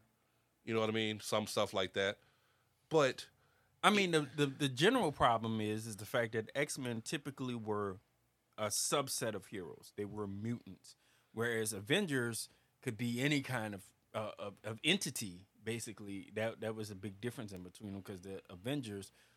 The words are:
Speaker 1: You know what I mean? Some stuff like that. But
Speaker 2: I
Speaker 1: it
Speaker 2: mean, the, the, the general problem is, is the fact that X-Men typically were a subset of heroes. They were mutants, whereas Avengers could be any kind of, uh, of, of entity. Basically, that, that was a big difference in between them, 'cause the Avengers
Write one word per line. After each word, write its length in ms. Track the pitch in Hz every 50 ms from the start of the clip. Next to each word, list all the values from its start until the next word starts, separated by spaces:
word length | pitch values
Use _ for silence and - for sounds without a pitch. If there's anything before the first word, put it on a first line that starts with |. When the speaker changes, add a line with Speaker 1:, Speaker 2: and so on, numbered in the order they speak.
| - _ _ _ _ _ _ _ _ _ _ _ _
Speaker 1:
You 80 | 113 113
know 80 | 110
what 80 | 110 110
I 40 | 110
mean? 280 | 113 110 107 107 104
Some 260 | - - 113 107 107
stuff 260 | - - 113 104 98 -
like 200 | 98 95 90 -
that. 240 | 101 98 98 104 - _ _ _ _ _ _ _ _ _ _ _ _ _ -
But 360 | 160 160 143 127 - - - - _ _ _ _ _ _ _ _ _ _ -
Speaker 2:
I 20 |
Speaker 1:
it 40 | 185 208
Speaker 2:
mean, 160 | 202 196 180
the, 160 | 165 156 147 123 -
the, 120 | 151 143
the 200 | 139 135 131 147
general 460 | 135 127 120 160 214 262 254 196 156 135
problem 480 | - 147 123 117 110 113 113 113 110
is, 260 | 107 107 107 110 110
is 80 | 117 107
the 100 | 98 107
fact 280 | - - 123 117 110 113
that 180 | 110 107 - -
X-Men 480 | 135 151 143 - 151 131 123 117 113 -
typically 500 | - 170 147 - 143 - - 131 127 123
were 440 | 117 107 110 104 104 104 98 92 95 - _ _ _ _ _ _ _ _ _ _
a 80 | - 107
subset 680 | 104 - - - - 165 147 139 131 - - 131 113 104
of 120 | 95 -
heroes. 480 | - - 98 87 73 - - - - -
They 80 | - 104
were 240 | 98 104 107 104
mutants, 720 | 98 98 101 107 117 120 - - 95 85 - - - - _ _ _ _ _ _ _ -
whereas 380 | 110 117 120 117 113 110 107
Avengers 760 | 110 98 101 107 147 202 208 160 139 131 120 117 113 - - - _ _ _ _ _ _
could 160 | - 127 110
be 240 | 104 123 120 120 120
any 180 | 135 147 147 139
kind 320 | 135 - 131 120 110 107 104
of, 80 | 92 - - _ _ _ _ -
uh, 180 | 110 107 104 -
of, 160 | - 98 101 - - -
of 140 | 107 113 110 -
entity. 640 | 151 185 196 - 160 123 - 113 95 87 90 98 _ _ _ 104
Basically, 680 | 110 117 113 - 120 98 - 104 98 98 98 - - 101
that, 240 | 107 110 113 110 -
that 140 | 113 110 110
was 160 | 110 107 101
a 40 | 104
big 260 | 95 101 110 95 98
difference 300 | 110 120 - - 110 98 104
in 100 | 92 87
between 300 | 90 - - 107 101 98
them, 80 | 98
'cause 180 | 92 - 101 90
the 200 | 90 98 95 92 - -
Avengers 640 | 98 87 95 123 147 147 120 110 101 98 95 - - _ _ _ _